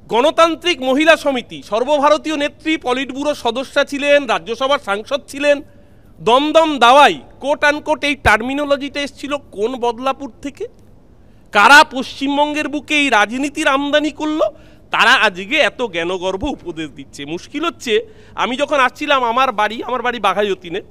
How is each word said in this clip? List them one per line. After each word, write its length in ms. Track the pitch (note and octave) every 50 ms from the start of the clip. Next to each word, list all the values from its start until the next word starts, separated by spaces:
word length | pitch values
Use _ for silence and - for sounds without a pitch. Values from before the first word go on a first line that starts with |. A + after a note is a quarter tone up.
| - -
গণতান্ত্রিক 720 | G3 A3+ C4 D#4 D#4+ - E4 E4+ D#4+ C4 - F4+ E4+ B3+
মহিলা 340 | B3+ C4 C4 C#4+ D#4 E4 D#4
সমিতি 460 | D#4 - C#4+ C4+ B3 - - E3+ D3
সর্বভারতীয় 760 | C3 - G3+ A3+ B3+ C#4 D4+ C#4+ C4 D4+ D4+ D#4 - D4+ D#4
নেত্রী, 400 | D4 C#4+ D4 D4 - - D#4 D#4+
পলিটব্যুরো 580 | D#4 - B3 B3 B3+ C#4 A#3+ B3+ C4+ D4 D4 C#4+
সদস্যা 500 | - - A#3 A3 B3+ C4+ - - D4 C#4
ছিলেন, 420 | - C#4+ C4+ C#4 C#4+ C#4+ C#4+ C#4+
রাজ্যসভার 520 | A3 G#3 F3 E3 F#3+ A3+ G#3+ C4+ C4+ C#4+ C#4
সাংসদ 420 | - G3+ G3 G3+ A3 - C4+ C#4+ -
ছিলেন, 360 | - - C4+ C#4+ C#4+ C#4+ C#4+ D4+ - - - - _ - - _ - - -
দমদম 580 | D#3+ G#3 A#3+ C4+ D4 D4+ D4+ D#4+ E4 D#4 D4 C4
দাওয়াই 420 | A#3+ A#3 B3+ D4 C#4+ A#3 F3 C3 G#2+ - - -
quote 320 | - C4+ D4+ D4 D4 D4
unquote 340 | D4 D4+ - D4+ D#4 B3 -
এই 80 | C#4+ C#4+
টার্মিনোলজিটা 840 | C#4 - A3+ G#3 G#3+ A#3 B3+ C4+ D4 D4 C#4 C#4+ C#4 C#4 C#4+ - D4
এসেছিল 360 | C#4+ C4+ - - - C4 D4
কোন 400 | C#4 - - - F#3 G#3 A#3 C4
বদলাপুর 560 | A#3+ A#3+ A#3+ A#3 A3+ B3+ C4+ C4+ - C4+ B3 - -
থেকে? 260 | - C#4+ - - G4 B4 _ - - - - - _ _ - - - - - - - -
কারা 320 | - G#3 G3+ A#3 C#4 D4 D#4
পশ্চিমবঙ্গের 840 | - A#3 C4 A#3+ - - - C#4 C#4 C#4+ C#4 D4 D4 D4 D4+ D4+ D4
বুকে 260 | C4+ D4 - - D4+
এই 160 | D4 C#4+ C#4
রাজনীতির 580 | A#3 G#3 G#3 G3+ A#3 C4 C#4+ D4 C#4+ D#4 D#4 D4
আমদানি 420 | C4+ C#4 C#4+ C#4+ C#4 D4+ D4 D#4
করলো? 340 | - - D4+ D4+ D4+ D#4 - D#5 - - - - - - - -
তারা 240 | - D#3+ G3 A3+ B3+
আজকে 420 | A#3+ G#3 G#3+ F3+ F3 G3 G3 C#4
এত 260 | - C4 G3+ - -
জ্ঞানগর্ভ 600 | B3+ A3 E3 E3+ E3 F3 F#3 F#3 F3 F#3+ F#3 F#3+ A#3
উপদেশ 460 | D4 B3 - - F3 D#3+ D#3 D#3+ D3
দিচ্ছে। 340 | C3 C#3 C3+ - - - C#3+
মুশকিল 400 | C#3+ D#3+ F3+ - - - D4 D#4+
হচ্ছে, 420 | E4+ - - - B3+ G#3 A3 A#3+ - - - - - -
আমি 220 | - F3 G#3 B3+
যখন 240 | B3+ C#4+ C#4+ D#4 C#4
আসছিলাম, 440 | B3+ B3 - - D4 D4+ C#4+ C4 B3
আমার 280 | A#3 A3+ B3+ C4+ C4
বাড়ি, 300 | A3 G3 G#3+ G#3 A3 A#3+
আমার 200 | - - B3 B3
বাড়ি 180 | A#3 B3 A#3+ A#3
বাঘাযতীনে 600 | G3+ G3 F3+ G3 G#3+ G#3 F#3 - - E3+ D#3+ G#3 - -